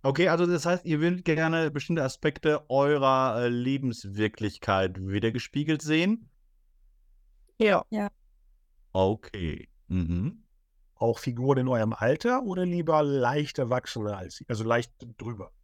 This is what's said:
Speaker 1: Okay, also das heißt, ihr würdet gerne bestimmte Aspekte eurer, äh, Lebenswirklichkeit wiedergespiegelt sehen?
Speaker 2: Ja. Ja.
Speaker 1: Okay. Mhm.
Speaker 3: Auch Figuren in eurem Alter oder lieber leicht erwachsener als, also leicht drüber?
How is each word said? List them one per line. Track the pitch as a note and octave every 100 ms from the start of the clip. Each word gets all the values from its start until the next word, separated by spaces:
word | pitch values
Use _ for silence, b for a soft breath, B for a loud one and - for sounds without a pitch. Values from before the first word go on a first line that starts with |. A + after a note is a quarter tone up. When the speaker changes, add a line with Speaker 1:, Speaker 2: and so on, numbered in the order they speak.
Speaker 1:
Okay, | C#3 C#3 E3+
also | E3+ F3
das | F3 D#3+
heißt, | F3+ -
ihr | D3+
würdet | E3 F3+ F3+
gerne | D#3 D#3+ E3 D#3+
bestimmte | C#3+ - E3
Aspekte | C3 - D3+ C#3+ D#3+ D3+ -
eurer, | C3 C#3+ D3 C3+ C3 C3 A2+
äh, | B2
Lebenswirklichkeit | A#2+ B2 C#3 C3+ A2+ G2+ G2 G#2+ - G#2 - - G2 F#2+ F#2 F#2+
wiedergespiegelt | G2 A2+ A#2+ - C#3+ D3 D#3
sehen? | D3 D#3 F3+ A3+ - _ _ _ _ _ _ _ _ _ _ _ _ _
Speaker 2:
Ja. | A3 F#3+ -
Ja. | G#3+ G#3 _ _ _ _ _ _ _ _
Speaker 1:
Okay. | F#2+ F#2+ G#2+ - G#2 E2+ - - _ _
Mhm. | F#2 E2 F2 A#2+ A3+ _ _ _ _ _ _
Speaker 3:
Auch | A#2 A#2
Figuren | - A#2+ C3+ C3+
in | B2+
eurem | B2 A2
Alter | A2 A2+ D3+ A#3 B3+
oder | B3 F#3 F3+
lieber | F3 D#3+ D#3
leicht | D3 C#3 A#2+ D3 D3 -
erwachsener | B2 B2+ - - G#2 G2+
als, | F2+ - -
also | A2+
leicht | A2+ A#2 A#2 _ A#2+ A#2
drüber? | - A2 F#2 _